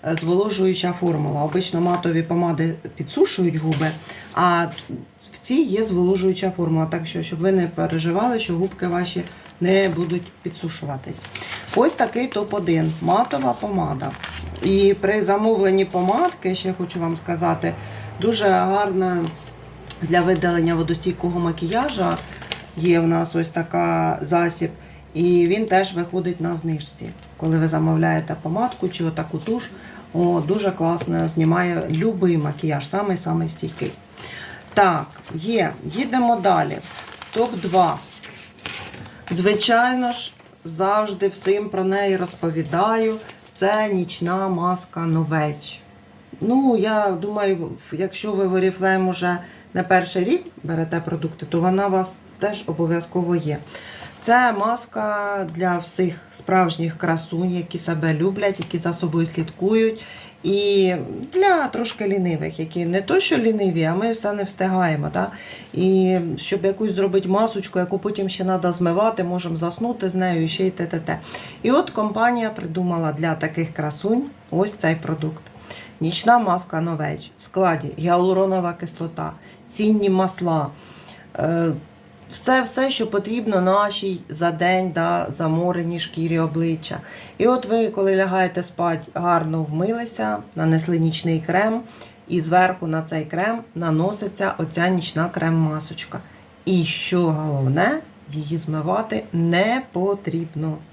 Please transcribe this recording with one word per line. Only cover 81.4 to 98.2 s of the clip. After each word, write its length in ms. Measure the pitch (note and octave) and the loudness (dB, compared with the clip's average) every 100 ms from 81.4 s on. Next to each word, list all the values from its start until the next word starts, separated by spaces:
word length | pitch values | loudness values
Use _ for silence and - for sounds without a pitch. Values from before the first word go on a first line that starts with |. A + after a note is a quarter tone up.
| D#3 E3 E3+ C3+ - - - - - | -2 2 0 -2 -8 -20 -20 -20 -12
все, 300 | - - C4 | -4 2 2
все, 300 | A3+ - C4+ | 2 0 0
що 160 | C4 A3 | 0 0
потрібно 540 | G3+ G3 A#3 A3 G3 | -2 -2 -4 0 2
нашій 580 | F3+ G3 G#3 G3+ F#3+ F3+ - | 4 4 2 0 -4 -6 -8
за 220 | D3+ E3+ | -2 0
день, 400 | D#3+ F3 F#3 F#3 E3+ | 2 2 2 2 0
да, 320 | E3+ F3 - | 0 0 -2
замореній 720 | - D#3 D#3+ F3 E3+ E3+ E3+ | -2 0 2 2 0 -2 -4
шкірі 400 | - - E3 E3 | -6 -4 0 0
обличчя. 580 | D#3+ D#3 E3 D#3+ - - - - - - | 0 0 0 -2 -4 -10 -12 -18 -18 0
І 100 | G#3+ | 2
от 180 | B3+ G3 | 2 2
ви, 220 | A3+ A3 | 0 0
коли 280 | G#3+ G3 F#3+ | 2 2 4
лягаєте 480 | F#3+ F#3 F#3 F3+ | 2 2 2 0
спать, 460 | F3 - E3+ D#3+ - | -6 -2 -2 -2 -4
гарно 500 | - F3 E3+ D#3+ D#3+ | -2 2 2 2 -2
вмилися, 720 | D3+ D#3 F#3+ A#3 A#3 - G#3+ G#3 - E3 | -2 0 0 0 -4 -4 -4 -4 -6 -2
нанесли 440 | D#3+ D#3+ D#3+ E3 | 2 4 2 2
нічний 400 | D#3+ D#3+ E3+ D#3+ | 2 0 0 0
крем, 420 | D#3+ F3 G#3+ A3+ - - - - - | 2 2 2 0 -6 -18 -20 -20 -4
і 140 | F3 | -2
зверху 460 | D#3+ F3+ F#3 F#3 E3+ | 4 4 4 2 -2
на 140 | D#3+ | -2
цей 240 | D#3+ D#3+ D#3 | -2 -6 -4
крем 340 | E3 G3+ A#3 A3+ E3 | -2 -2 -2 -6 -4
наноситься 800 | E3 D#3 F3+ G#3 G3+ - G3 - | 0 2 2 -2 -6 -4 -4 -2
оця 300 | D#3+ E3 F3 | -4 0 2
нічна 420 | F#3 E3+ D#3 E3+ | 2 0 -2 -2
крем-масочка. 880 | F3 E3 E3 D#3+ D#3 D#3 E3 - - - - - - - | 0 0 2 2 0 -8 -12 -10 -12 -14 -20 -20 -10 0
І 200 | F#3 D#3+ | 2 2
що 360 | - - F3+ | -2 -2 2
головне, 800 | E3+ D3+ D#3 C#3 C3 C#3+ G3+ D#4 - - | 2 0 -2 0 0 2 2 0 -6 -20